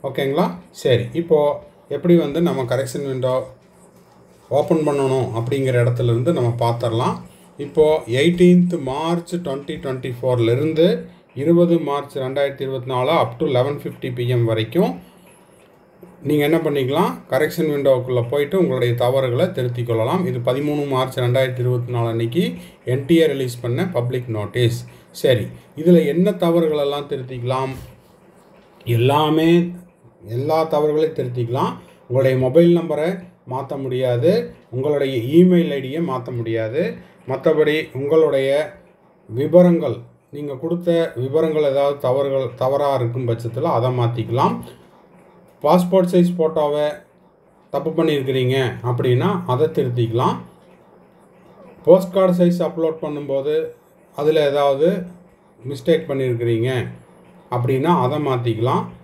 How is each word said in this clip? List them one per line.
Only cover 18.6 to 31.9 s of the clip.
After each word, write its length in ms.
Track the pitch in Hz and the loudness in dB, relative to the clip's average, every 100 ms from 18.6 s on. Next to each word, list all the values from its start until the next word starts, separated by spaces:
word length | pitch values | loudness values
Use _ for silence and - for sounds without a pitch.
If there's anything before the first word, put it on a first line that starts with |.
உங்களுடைய 320 | 156 127 120 117 | 2 2 0 2
தவறுகளை 460 | 123 135 131 120 180 180 | 2 2 0 0 0 -2
திருத்திக் 320 | 123 120 120 | -4 -4 -2
கொள்ளலாம். 340 | 110 117 185 160 | -2 0 -2 -2
இது 100 | 123 123 | -2 -2
பதிமூணு 360 | 131 147 147 143 | -2 -2 -2 -2
மார்ச் 240 | 131 131 135 | -2 -2 -2
ரெண்டாயிரத்தி 360 | 123 127 131 123 | 0 2 0 0
இருபத்தி 260 | 123 123 120 | -2 -2 -2
நாலு 140 | 120 117 | -2 -2
அன்னைக்கு 320 | 113 117 131 233 - - - - | -2 -2 0 -2 -4 -16 -12 -4
என் 100 | 131 131 | -4 2
டி 80 | 165 | 4
ஏ 20 | 156 | 4
release 240 | 135 127 - | 0 -4 -6
பண்ண 180 | 120 127 175 127 | -4 -2 -2 -2
public 320 | 123 127 120 107 | -2 -4 -4 -6
notice. 420 | 101 123 120 - - - - - | -4 0 0 0 -10 -20 -20 -2
சரி, 240 | - 123 92 - - - | 2 2 0 -10 -20 -2
இதுல 200 | 160 170 143 | 4 6 4
என்ன 200 | 160 196 185 | 2 0 2
தவறுகளெல்லாம் 680 | 170 170 160 147 143 143 139 | 2 2 2 0 -2 -4 -6
திருத்திக்கலாம்? 640 | 139 127 127 120 127 135 127 - - _ _ _ _ _ - _ _ - 117 | -8 -8 -8 -4 -4 -4 -8 -16 -20 _ _ _ _ _ -20 _ _ -2 2
எல்லாமே, 540 | 127 143 151 156 165 175 175 - - _ - _ 104 117 | 2 2 2 2 4 4 2 -8 -18 _ -20 _ -8 -6
எல்லா 220 | 147 160 165 | 0 0 0
தவறுகளையும் 420 | 147 151 151 156 156 | 0 2 2 0 -2
திருத்திக்கலாம். 560 | 127 123 117 127 175 - - | -6 -4 -4 -2 -2 -6 -18